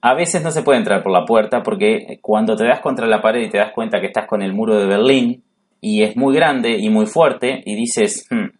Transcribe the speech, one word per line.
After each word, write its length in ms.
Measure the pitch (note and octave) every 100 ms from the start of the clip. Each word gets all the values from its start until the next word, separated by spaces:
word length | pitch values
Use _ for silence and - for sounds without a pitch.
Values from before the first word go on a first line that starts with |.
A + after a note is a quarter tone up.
A 120 | B2 C#3
veces 280 | E3+ F3+
no 60 | D#3+
se 140 | D#3
puede 160 | D3 B2+
entrar 240 | G#2+ G2
por 80 | F#2+
la 140 | F#2 E2+
puerta 360 | A2+ G#2 B2
porque 560 | G#2+ G2+ G#2 A2 - -
cuando 340 | - G#2+ A2 A2
te 100 | A2+
das 140 | D3
contra 260 | D3+ B2+ A2+
la 160 | G#2+
pared 220 | G#2+ A#2+
y 60 | G#2+
te 80 | G#2
das 120 | G#2
cuenta 300 | - A2+ G2+
que 60 | F#2+
estás 180 | A2 -
con 160 | G#2+
el 100 | G2
muro 280 | G2 A2 G#2+
de 80 | G2
Berlín 560 | G2+ B2 C3+ A#2+ B2+ _ _ _ _
y 220 | G#2+ G#2+
es 160 | G#2+ A2+
muy 160 | C3+
grande 420 | C#3+ D#3+ C3+ A#2 A2
y 100 | G#2+
muy 160 | G#2+ G#2+
fuerte 560 | E3 D#3 - B2 C3
y 120 | - G#2
dices, 500 | A#2 - G#2 - -
"Hmm, 160 | A#2 G2